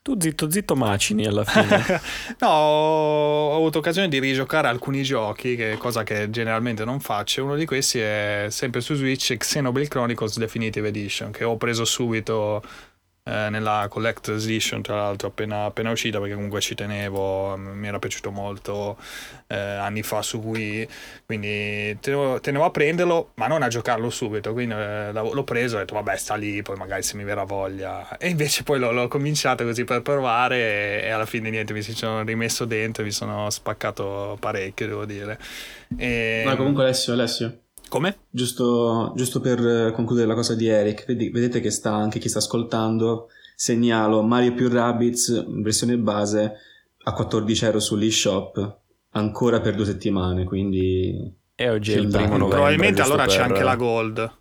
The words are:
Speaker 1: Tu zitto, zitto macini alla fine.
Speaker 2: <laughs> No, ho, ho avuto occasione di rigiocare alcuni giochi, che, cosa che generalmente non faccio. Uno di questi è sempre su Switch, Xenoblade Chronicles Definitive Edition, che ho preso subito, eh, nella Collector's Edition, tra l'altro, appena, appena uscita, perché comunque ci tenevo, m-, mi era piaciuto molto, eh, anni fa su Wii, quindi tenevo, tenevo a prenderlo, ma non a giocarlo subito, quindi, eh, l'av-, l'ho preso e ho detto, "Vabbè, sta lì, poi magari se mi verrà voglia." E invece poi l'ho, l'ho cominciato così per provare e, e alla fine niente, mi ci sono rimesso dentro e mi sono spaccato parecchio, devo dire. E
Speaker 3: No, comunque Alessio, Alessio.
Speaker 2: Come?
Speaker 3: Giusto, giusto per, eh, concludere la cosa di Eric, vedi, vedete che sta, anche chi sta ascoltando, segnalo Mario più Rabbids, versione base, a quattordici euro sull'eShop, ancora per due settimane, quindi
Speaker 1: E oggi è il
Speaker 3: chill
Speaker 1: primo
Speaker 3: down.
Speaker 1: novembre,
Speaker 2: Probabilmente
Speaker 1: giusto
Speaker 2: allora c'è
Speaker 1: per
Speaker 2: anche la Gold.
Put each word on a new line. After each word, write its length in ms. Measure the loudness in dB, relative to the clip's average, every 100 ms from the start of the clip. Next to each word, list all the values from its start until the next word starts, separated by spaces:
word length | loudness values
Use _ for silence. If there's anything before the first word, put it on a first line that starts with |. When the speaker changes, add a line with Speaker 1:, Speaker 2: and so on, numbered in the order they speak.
Speaker 1:
Tu 160 | -2 0
zitto, 320 | 0 0 -2
zitto 240 | -2 0 2
macini 500 | 2 2 2 2 2
alla 200 | 0 2
fine. 560 | 2 4 4 4 -2 -2
Speaker 2:
<laughs> 280 | -10 -10 0
No, 80 | 4
ho, 1000 | 6 6 4 4 4 2 2 4 2 2
ho 40 | 4
avuto 240 | 4 2
occasione 280 | 0 2 2
di 120 | 2
rigiocare 480 | 2 0 2 2 2
alcuni 360 | 0 -2 -2
giochi, 520 | 0 0 0 -2 -2 -2
che, 220 | -2 -2
cosa 260 | -2 -2
che 260 | -2 -2 -2
generalmente 540 | -2 -2 0 -2 -2 -4
non 140 | -4
faccio. 440 | -2 -4 -2 -2
Uno 120 | -2 -2
di 100 | -2
questi 340 | 0 0 0
è 480 | 0 0 -2 -2 -4
sempre 320 | -4 -4 -4
su 140 | -4 -2
Switch, 400 | 0 0 -2 -2
Xenoblade 500 | -2 0 0 0 -2
Chronicles 500 | -2 -2 -2 -2 -2
Definitive 520 | -4 -2 -4 -2 -4
Edition, 420 | -4 -6 -6 -8
che 120 | -4
ho 140 | -2 0
preso 280 | 0 0 0
subito, 760 | 0 0 -2 0 0 0 -2 -6 -20 -20 _ _ _
eh, 260 | -6 -4 -2
nella 380 | -2 0 0 0
Collector's 560 | -2 -2 -4 -4 -4 0
Edition, 360 | 0 -2 -4
tra 140 | -4 -2
l'altro, 320 | -2 -2 -6
appena, 380 | -4 -4 -2 -4
appena 260 | -2 -2
uscita, 280 | -2 -2 -2
perché 140 | -4
comunque 280 | -4 -4 -4
ci 120 | -4
tenevo, 800 | -4 -6 -4 -4 -2 0 0 -2 -6
m-, 200 | -8 -8
mi 100 | -6
era 120 | -6
piaciuto 320 | -6 -8 -8
molto, 680 | -6 -8 -8 -6 -4 -4 -8 -14 -16 -16 -20 _
eh, 100 | -6
anni 460 | -4 -4 -4 -4
fa 200 | -4 -4
su 140 | -4 -6
Wii, 500 | -4 -4 -4 -4 -6 -12 -18 -20 -8
quindi 720 | -6 -2 -4 -2 -2 -4 -4
tenevo, 400 | -2 0 2 0
tenevo 240 | 0 2
a 80 | 2
prenderlo, 600 | 4 2 4 4 2 0 -4
ma 100 | 0
non 160 | 2
a 60 | 0
giocarlo 420 | 0 0 0 0
subito, 440 | -2 -4 -2 -2
quindi, 200 | -4 -2
eh, 380 | -4 -4 -4 -4
l'av-, 220 | -2 -2
l'ho 100 | -2
preso 320 | -2 0 0 -2
e 20 |
ho 20 |
detto, 120 | -2 -4
"Vabbè, 200 | -2 -4
sta 180 | -2 -2
lì, 280 | -2 -4
poi 140 | -6 -8
magari 260 | -6 -4
se 140 | -4 -6
mi 60 |
verrà 200 | -4 -4
voglia." 720 | -2 -4 -4 -6 -8 -8 -10 -6
E 120 | -2
invece 340 | 0 0 0
poi 160 | 2 2
l'ho, 120 | 2
l'ho 160 | 2 0
cominciato 560 | 0 0 0 0 0
così 200 | 0 -2
per 180 | 0 -2
provare 1000 | 0 0 2 2 4 2 2 0 0 -2
e, 40 | -2
e 20 |
alla 160 | -2 -2
fine 240 | -4 -4
niente, 220 | -4 -4
mi 100 | -6
ci 100 | -6
sono 300 | -4 -4 -2
rimesso 420 | -2 -2 -2 -2 -2
dentro 380 | 0 -2 -4
e 20 | -4
mi 60 |
sono 360 | -4 -4 -4 -4
spaccato 840 | -4 -6 -4 -4 -4 -6 -4 -6 -6
parecchio, 480 | -4 -4 -6 -6 -6
devo 180 | -6 -8
dire. 320 | -8 -8 -10 -12 -14 -16 -18 -10 -6
E 480 | -2 0 0 0 0
Speaker 3:
No, 100 | 2
comunque 280 | 2 4
Alessio, 300 | 4 2 0
Alessio. 460 | 2 0 0 -4 -6 _ -20 -6
Speaker 2:
Come? 300 | 0 0 -2 _
Speaker 3:
Giusto, 840 | -4 -2 0 2 4 4 2 0 -2
giusto 260 | -2 0
per, 240 | 0 2 4
eh, 260 | 4 2
concludere 340 | 0 0 2 2
la 80 | 2
cosa 180 | 0
di 140 | 2 4
Eric, 380 | 4 4 0 -4
vedi, 240 | -2 0
vedete 280 | 2 2 2
che 120 | 0
sta, 200 | -2 0
anche 280 | 0 0 -2
chi 100 | -2
sta 80 | -2
ascoltando, 920 | 0 -2 0 0 0 2 2 0 -4 -20 -20 -6
segnalo 640 | 0 4 4 4 4 4
Mario 320 | 4 4 4
più 160 | 4 2
Rabbids, 720 | 4 2 2 2 2 0 0 -2 -2
versione 380 | 0 0 2 2
base, 560 | 2 2 2 2 0 -4 -20 -20 _ _ -6
a 80 |
quattordici 520 | -2 0 0 2 2 4
euro 140 | 2
sull'eShop, 1000 | 2 2 2 4 2 2 -2 -4 -4 -6 _ _ _
ancora 460 | -2 -2 2 4 4
per 140 | 2
due 120 | 0 0
settimane, 580 | 0 0 2 2 0
quindi 920 | 0 0 0 2 2 2 0 -2 -8 -14 _ -2
Speaker 1:
E 140 | 0
oggi 240 | 2 2
è 20 | 2
il 60 |
Speaker 3:
chill 100 | 4
Speaker 1:
primo 160 | 4 4
Speaker 3:
down. 120 | 4
Speaker 1:
novembre, 140 | 4 6
Speaker 2:
Probabilmente 400 | 6 6 4 4
Speaker 1:
giusto 160 | 4
Speaker 2:
allora 140 | 4 4
c'è 100 | 4
Speaker 1:
per 80 | 4
Speaker 2:
anche 160 | 4
la 120 | 4 2
Gold. 640 | 2 2 0 -2 -4 -6